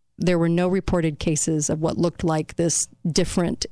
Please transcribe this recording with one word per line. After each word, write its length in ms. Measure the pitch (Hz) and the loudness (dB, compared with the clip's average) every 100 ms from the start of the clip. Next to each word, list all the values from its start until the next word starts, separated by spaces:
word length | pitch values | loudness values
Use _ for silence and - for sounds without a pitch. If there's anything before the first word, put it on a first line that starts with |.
| _ - | _ -4
there 220 | 165 175 | 0 2
were 100 | 170 | 2
no 200 | 170 180 | 2 2
reported 500 | 190 - 180 160 147 | 0 0 0 0 0
cases 500 | - 151 - 156 143 | -2 0 0 0 0
of 120 | 151 | -2
what 180 | 160 - | -2 0
looked 240 | 170 - | -2 0
like 320 | 175 156 151 | 0 0 -2
this 320 | - 170 - - - | -2 0 0 -4 -6
different 640 | 180 151 175 - 170 - - | -2 0 0 0 0 -2 -8